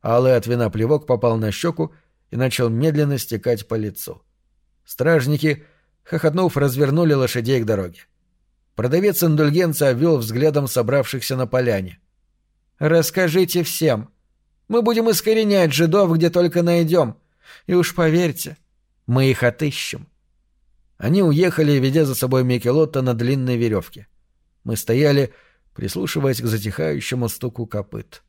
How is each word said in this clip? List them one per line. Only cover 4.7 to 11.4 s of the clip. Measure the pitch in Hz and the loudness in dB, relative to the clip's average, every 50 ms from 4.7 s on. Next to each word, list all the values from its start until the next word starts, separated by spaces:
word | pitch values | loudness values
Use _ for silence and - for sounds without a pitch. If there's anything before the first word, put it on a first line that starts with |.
| _ _ _ | _ _ _
Стражники, | _ - - 127 156 170 156 127 135 151 143 156 156 143 147 - _ _ _ _ _ _ _ _ | _ -6 -2 0 2 2 2 2 0 -2 0 0 -2 -2 -2 -8 _ _ _ _ _ _ _ _
хохотнув, | - - 160 - 165 147 180 185 175 - 139 | -8 -6 0 0 0 0 2 0 0 0 0
развернули | 143 139 123 135 147 135 139 165 175 160 147 | 0 0 0 0 0 2 2 2 2 2 2
лошадей | 139 127 120 - 123 113 117 135 127 113 | 2 0 0 -2 -2 0 0 0 0 2
к | |
дороге. | 107 110 98 95 90 87 - - _ _ _ _ _ _ _ _ _ _ _ _ _ _ | 0 -2 -2 -2 -8 -10 -18 -20 _ _ _ _ _ _ _ _ _ _ _ _ _ _
Продавец | - 110 127 143 170 196 208 180 - 170 | -4 -2 0 0 2 2 2 0 2 2
индульгенции | 165 156 151 156 147 143 175 185 165 151 - 151 135 | 2 2 4 2 2 2 2 0 0 0 0 0 0
обвел | 127 117 147 170 160 135 | 2 2 2 2 2 0
взглядом | 113 110 110 123 143 156 143 147 139 | 0 -4 -4 0 0 2 2 0 -4
собравшихся | 131 - 127 117 107 131 143 127 - - 131 - - 135 | -2 -2 -2 -2 0 0 0 0 -2 -6 -8 -6 -6 -4
на | 127 | -4